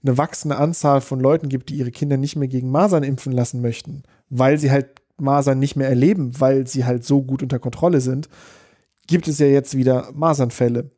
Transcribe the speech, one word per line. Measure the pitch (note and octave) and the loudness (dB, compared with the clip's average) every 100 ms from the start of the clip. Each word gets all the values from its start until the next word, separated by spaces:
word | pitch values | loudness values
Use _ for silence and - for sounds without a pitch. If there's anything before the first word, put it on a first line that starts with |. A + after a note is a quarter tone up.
eine | C#3 B2 | 0 0
wachsende | D3+ - D3+ C3+ | -2 -4 -6 -2
Anzahl | D3+ E3+ D3 C#3 | -2 0 2 2
von | - C3+ | 0 0
Leuten | C3 D#3+ D3+ | 2 2 0
gibt, | C3 - | -6 -6
die | D3 | -6
ihre | B2 | -6
Kinder | - C#3+ C3+ | -4 -2 -2
nicht | C#3+ D#3 | -2 -4
mehr | C3+ | -4
gegen | B2+ B2+ | -4 -2
Masern | C#3 G3+ E3+ | 2 2 2
impfen | C#3 C3 - | 0 -4 -2
lassen | B2 B2 B2+ | -2 -2 -2
möchten, | A#2+ A2+ - C#3 - _ _ | -4 -4 -12 -16 -18 _ _
weil | B2+ C3 D3+ | 0 2 4
sie | C#3+ | 2
halt | C3+ C3+ _ _ _ | 2 0 _ _ _
Masern | C#3 C#3+ C#3 C3 | 0 2 2 2
nicht | C#3 D3 | 0 -2
mehr | C3+ | 0
erleben, | B2 D3 G3 C3 B2+ | 2 2 2 -2 0
weil | C3+ C3+ B2 | 2 2 0
sie | C3+ | -2
halt | B2 B2 A#2+ | -2 -2 0
so | C#3+ | 0
gut | C3 C3+ | 0 -6
unter | C3 B2+ | -4 -4
Kontrolle | B2+ - E3+ D#3+ | -6 -2 0 2
sind, | B2+ C3 D3+ - - - _ _ _ _ - | 0 -4 -8 -18 -20 -20 _ _ _ _ -2
gibt | E3+ D#3+ | 0 0
es | C#3+ | 2
ja | D3 | 4
jetzt | C#3 C3+ C3+ | 4 2 0
wieder | B2+ B2+ - | 2 0 -4
Masernfälle | D3+ D#3+ C#3+ B2 - A#2+ A#2+ C#3 | -4 -2 0 -2 0 0 0 -8